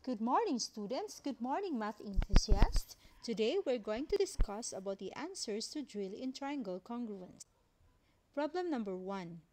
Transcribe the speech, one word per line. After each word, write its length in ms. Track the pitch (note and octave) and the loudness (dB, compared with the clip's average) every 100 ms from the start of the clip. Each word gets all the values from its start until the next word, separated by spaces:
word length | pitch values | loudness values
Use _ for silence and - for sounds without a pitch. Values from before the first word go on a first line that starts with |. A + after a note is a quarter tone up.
Good 180 | - A#3+ | -4 -2
morning, 380 | A3 D#4 A4+ B3 | 2 4 4 0
students. 600 | - - G3+ C4+ G#4 - | -2 -8 -6 -4 -6 -6
Good 220 | D4 A#3+ | -8 -4
morning, 380 | A#3+ D4+ G4+ B3+ | -2 -2 -2 -2
math 200 | G#3+ - | -4 -6
enthusiasts. 960 | - F#3+ - G3+ - G3+ - - - - - - | -2 0 6 6 8 8 8 6 -4 -16 -20 -12
Today, 340 | - G#3+ A3 F#4 F#4 | -4 2 2 2 2
we're 140 | B3 | -2
going 260 | G3+ G#3+ D4+ | -2 -4 0
to 100 | G4+ | 0
discuss 540 | G4 - - G3+ A#3+ | 0 2 2 2 -8
about 280 | - F#3+ F#3+ | -6 -6 -6
the 120 | F#3+ | -6
answers 540 | - D4+ F#4+ - G#3 A3 | -6 -8 -8 -6 -6 -6
to 120 | D4+ | -8
drill 320 | C4+ G#3 F#3+ | -8 -6 -6
in 180 | G#3 C4 | -6 -8
triangle 480 | C4 C#4 D4 G3 F3+ | -6 -6 -4 -4 -6
congruence. 680 | F#3 A#3+ A#3+ G3 F3+ - - _ _ _ - _ _ _ _ | -6 -6 -6 -8 -12 -18 -20 _ _ _ -20 _ _ _ _
Problem 360 | - D4+ E4+ F4+ | -2 0 0 0
number 260 | C4+ G3+ F#3 | 0 0 -4
one. 440 | F#3 G3 F3 E3+ - | -4 -6 -6 -10 -16